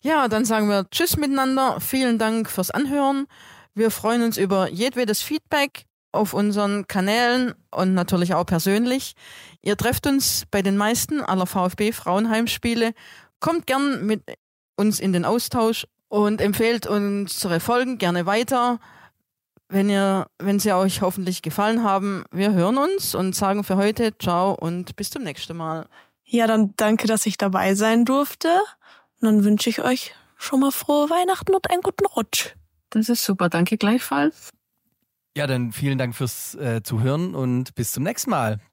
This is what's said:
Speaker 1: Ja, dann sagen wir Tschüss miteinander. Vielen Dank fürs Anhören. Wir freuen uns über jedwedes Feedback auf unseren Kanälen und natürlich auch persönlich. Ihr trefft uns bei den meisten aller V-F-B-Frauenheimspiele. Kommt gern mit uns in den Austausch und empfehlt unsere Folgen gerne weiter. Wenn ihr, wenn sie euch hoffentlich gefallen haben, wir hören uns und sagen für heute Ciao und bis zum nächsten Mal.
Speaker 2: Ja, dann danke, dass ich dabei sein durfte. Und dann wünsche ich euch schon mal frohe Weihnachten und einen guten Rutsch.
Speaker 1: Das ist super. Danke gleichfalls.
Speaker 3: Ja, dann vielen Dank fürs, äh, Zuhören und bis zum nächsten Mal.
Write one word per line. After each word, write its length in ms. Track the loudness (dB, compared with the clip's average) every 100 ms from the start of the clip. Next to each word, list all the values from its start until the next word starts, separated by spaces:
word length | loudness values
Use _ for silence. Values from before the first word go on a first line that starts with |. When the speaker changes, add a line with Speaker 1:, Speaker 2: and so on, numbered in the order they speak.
Speaker 1:
Ja, 260 | 2 2 2
dann 180 | 2 2
sagen 240 | 2 2
wir 180 | 2 0
Tschüss 260 | -2 0 0
miteinander. 640 | 0 0 2 2 0 0
Vielen 380 | -2 0 2 2
Dank 300 | 0 0 -4
fürs 200 | -4 -4
Anhören. 540 | -2 -2 0 2 0 -4 -10 -20 -20 -16
Wir 160 | -2 0
freuen 300 | 0 0 2
uns 140 | 0 0
über 320 | 0 2 0
jedwedes 520 | -2 -4 -2 -2 -2
Feedback 640 | -4 -6 _ -2 -2 -4 -20 _ _
auf 220 | -2 0
unseren 540 | 0 0 0 0 -2 -2
Kanälen 680 | -2 0 2 2 2 -2 -6 _
und 220 | -2 0 2
natürlich 400 | 2 0 2 0
auch 100 | 0
persönlich. 720 | 0 2 0 0 -2 -4 -16 -20 -20 -20 -8
Ihr 120 | -4 0
trefft 280 | 0 0 0
uns 380 | 0 0 -4 -2
bei 100 | -2
den 160 | 0 2
meisten 440 | 0 0 -2 -4
aller 260 | -2 -2 0
V-F-B-Frauenheimspiele. 1500 | 0 -2 0 -2 -2 -2 0 2 0 0 -2 -2 0 0 -2 -18 -20 -20 _
Kommt 260 | -2 -2 0
gern 400 | 0 0 -2 -2
mit 180 | -4 -4 -18 _ _ _ 0
uns 220 | 0 2
in 120 | 0
den 140 | 2 2
Austausch 600 | 0 0 0 0 0 -6 _ _
und 320 | 0 2 2
empfehlt 460 | 0 2 0 0 0
unsere 720 | -2 0 -2 -4 -6 -2 -2
Folgen 380 | 2 0 0 -2
gerne 300 | 0 0 0
weiter. 520 | 0 2 2 2 0 -6 -20 -20 _ _ _ _ _ _
Wenn 220 | 0 2
ihr, 380 | 2 2 0 -2 _
wenn 220 | -2 0
sie 120 | 2
euch 280 | 2 2 0
hoffentlich 400 | -2 -2 -4 -4
gefallen 420 | -6 -2 0 2
haben, 400 | 2 0 0 -6 -8
wir 220 | -2 2
hören 240 | 4 2 2
uns 380 | 0 0 -2 -2
und 200 | -2 0
sagen 280 | 0 0
für 120 | 0 2
heute 400 | 2 0 -2 -2
Ciao 340 | -2 2 0
und 420 | 0 -4 -6 -8 -10
bis 140 | -10
zum 140 | -8
nächsten 340 | -8 -10 -12 -8
Mal. 300 | -6 -8 -10 -20 _ _
Speaker 2:
Ja, 220 | _ 0 2
dann 280 | 4 2 2
danke, 300 | 2 2 2
dass 180 | 0 -2
ich 120 | -2
dabei 360 | -2 0 2 2
sein 300 | 2 4 4
durfte. 440 | 2 0 -2 2 2 2 -6 -20 -20 _ _
Und 80 | 4
dann 160 | 4
wünsche 260 | 4 4 2
ich 120 | -2
euch 320 | 0 -2 -4 -16 _ _
schon 220 | -2 2
mal 100 | 2
frohe 380 | 0 0 2 4
Weihnachten 440 | 2 0 -2 2 0
und 140 | 2
einen 100 | 0
guten 240 | 0 0 -2
Rutsch. 480 | 0 -4 -4 -6 -10 _ _ _
Speaker 1:
Das 180 | -2 0
ist 140 | 0 0
super. 240 | 0 0
Danke 280 | 2 0 2
gleichfalls. 720 | 2 2 0 0 0 0 -20 _ _ _ _ _ _ _ _ -4
Speaker 3:
Ja, 120 | -2
dann 240 | 0 -2
vielen 260 | -2 -2 0
Dank 180 | -2 -2
fürs, 400 | -4 -4 -12 -6
äh, 260 | -2 -2
Zuhören 500 | -2 0 2 0 -2 -2
und 380 | -2 -2 -2 -6
bis 160 | -6
zum 120 | -4
nächsten 260 | -4 -4 -2
Mal. 300 | 0 0 -4 _